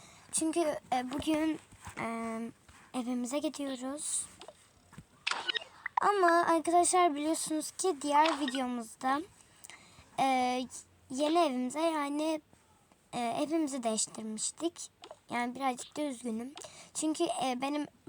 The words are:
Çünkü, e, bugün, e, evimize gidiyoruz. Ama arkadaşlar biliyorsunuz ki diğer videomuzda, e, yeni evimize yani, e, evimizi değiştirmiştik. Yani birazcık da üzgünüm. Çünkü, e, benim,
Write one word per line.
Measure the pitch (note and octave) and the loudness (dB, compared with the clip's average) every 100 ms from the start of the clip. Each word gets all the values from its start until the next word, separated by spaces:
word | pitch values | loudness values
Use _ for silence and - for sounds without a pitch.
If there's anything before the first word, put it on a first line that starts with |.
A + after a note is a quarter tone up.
| - - - | -20 -20 -6
Çünkü, | - D#4+ E4 D4+ - - | -2 0 2 2 0 0
e, | B3+ B3 | -2 0
bugün, | C#4 D#4 D4+ D#4+ D4+ - - - - | -2 0 2 2 -2 -6 -18 -14 -6
e, | A3+ A3+ A3+ A3+ A#3 - - - - | -4 -4 -4 -6 -8 -12 -20 -20 -10
evimize | B3+ A#3+ B3 A#3+ C#4+ | -6 -2 -2 -2 -2
gidiyoruz. | D4+ - C#4 B3+ B3+ D4 - - - - A#4 - - _ - - - - - - - - - - - - | -2 -2 -6 -4 -6 -6 -4 -4 -6 -12 -20 -20 -20 _ -20 -20 -20 -8 -6 -4 -4 -4 -6 -14 -4 0
Ama | G4 G#4 F4 | 2 4 6
arkadaşlar | E4+ E4+ E4 E4 F4 F4 F#4 F4 C#4+ | 6 6 4 4 4 6 6 4 4
biliyorsunuz | D4+ D#4+ - D#4 - | 0 0 -2 -4 -4
ki | - F#4 C#4+ | -2 -2 0
diğer | C#4+ C#4+ D#4+ C#4+ | 2 6 6 4
videomuzda, | C#4+ C4 B3 A#3+ A3+ - C4 C#4+ G4 - - - - - - - - - | 0 -2 -2 -4 -8 -4 0 0 -2 -12 -20 -20 -20 -20 -20 -20 -10 0
e, | C4+ C4 B3+ B3+ B3 - - _ - | 2 4 2 0 -4 -10 -18 _ -8
yeni | C4 D4+ E4+ | -2 2 4
evimize | D#4 B3+ B3+ C#4+ | 4 2 -2 0
yani, | E4 D#4 C#4+ D4 D#4 D#4 - _ _ _ _ _ _ | 0 0 -2 0 0 -2 -6 _ _ _ _ _ _
e, | A#3+ | -4
evimizi | A#3 B3 D4 E4 D4 C4+ | -2 0 0 0 0 0
değiştirmiştik. | A#3 A3 - - A3 G#3+ - - E4+ - - _ - - - | -2 0 -2 -6 -8 -6 -6 -4 -4 -4 -16 _ -20 -18 -8
Yani | A#3+ A#3+ B3+ | -4 -4 -2
birazcık | C4+ B3 - - | -2 -4 -8 -6
da | |
üzgünüm. | D4 A#3+ B3 A3 B3+ D#4 - - - | -4 -4 -6 -6 -6 -12 -16 -18 -12
Çünkü, | - D#4 D4+ | -4 -2 0
e, | E4+ - C4 B3 | 0 0 -2 -2
benim, | C4+ D4 C#4+ _ | -2 -2 -4 _